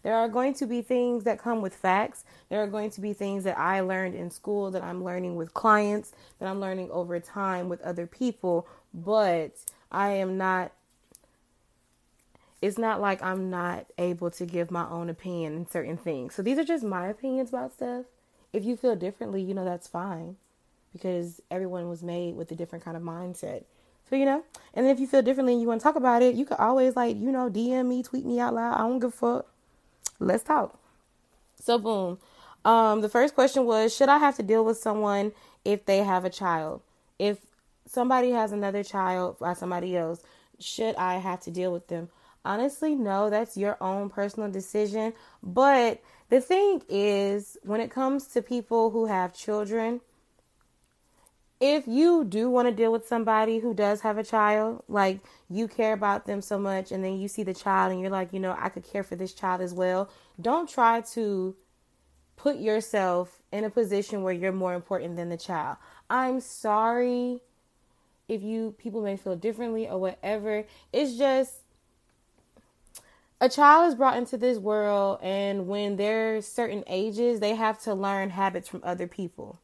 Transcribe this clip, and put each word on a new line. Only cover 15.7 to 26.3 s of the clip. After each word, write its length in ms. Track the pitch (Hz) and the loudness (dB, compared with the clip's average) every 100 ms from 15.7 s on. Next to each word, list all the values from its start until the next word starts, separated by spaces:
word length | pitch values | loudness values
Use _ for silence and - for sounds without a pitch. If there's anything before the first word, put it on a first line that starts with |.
| 175 147 165 | -6 -6 -8
things. 400 | 170 143 123 - | -6 -6 -8 -6
So 60 | |
these 160 | 196 277 | -2 -2
are 80 | 311 | 0
just 180 | 330 | -2
my 240 | 220 185 185 | -2 -4 -6
opinions 400 | 214 262 262 247 | -6 -4 -2 -4
about 240 | 247 262 | -6 -8
stuff. 360 | - 247 247 254 _ _ _ _ | -8 -8 -8 -12 _ _ _ _
If 140 | 208 208 | -4 -4
you 100 | 233 | 0
feel 220 | 254 208 | 0 0
differently, 440 | 180 208 226 196 | -4 -8 -8 -6
you 120 | 185 | -4
know, 100 | 196 | -4
that's 240 | 185 175 - | -4 -6 -8
fine. 480 | 175 196 165 165 196 _ _ _ _ _ | -8 -6 -8 -10 -16 _ _ _ _ _
Because 480 | 180 190 180 175 170 _ | -8 -4 -4 -6 -12 _
everyone 380 | 180 185 180 175 | -6 -6 -6 -8
was 120 | 170 | -8
made 360 | 170 175 175 - | -6 -6 -6 -8
with 120 | 196 | -10
a 40 | 160 | -8
different 280 | 170 170 | -10 -10
kind 140 | 170 165 | -10 -10
of 60 | |
mindset. 640 | 170 165 180 180 - - - _ _ _ _ | -10 -8 -10 -10 -10 -10 -12 _ _ _ _
So, 60 | 269 | 2
you 100 | 277 | 2
know, 180 | 285 - - - | 2 -4 -20 -8
and 140 | - 262 | 2 4
if 120 | 254 | 4
you 60 | 262 | 4
feel 160 | 277 | 4
differently 320 | 240 269 254 | 4 2 2
and 80 | 240 | 2
you 60 | 233 | 2
wanna 140 | 226 | 2
talk 140 | 285 302 | 2 4
about 260 | 254 240 | 4 6
it, 100 | 254 | 6